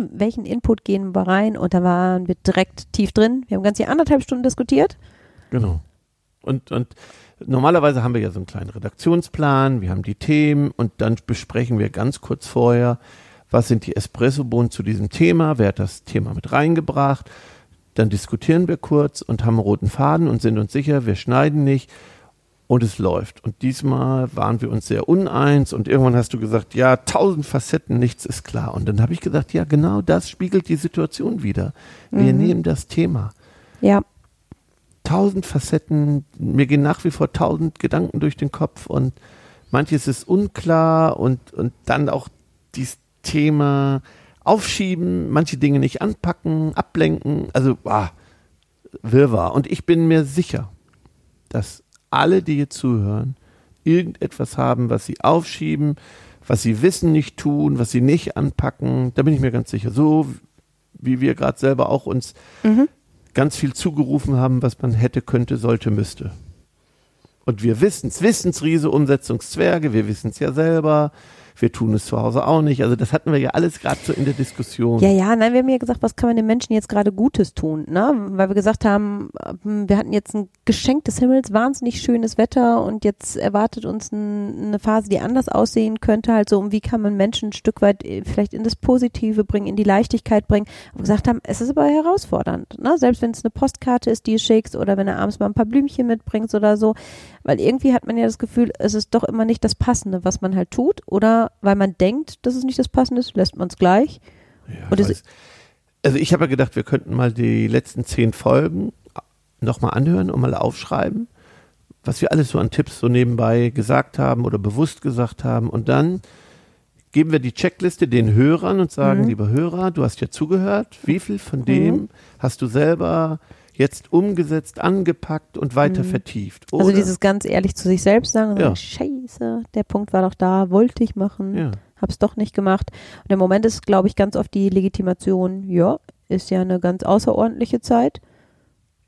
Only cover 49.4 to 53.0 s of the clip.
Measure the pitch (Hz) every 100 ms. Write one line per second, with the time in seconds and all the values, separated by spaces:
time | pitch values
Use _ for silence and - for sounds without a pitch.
49.4 | 85 139 127 - - 165 165 160 139 147
50.4 | - - 98 - _ _ _ _ _ _
51.4 | - 113 101 - _ _ _ - 147 190
52.4 | 165 143 143 - 131 113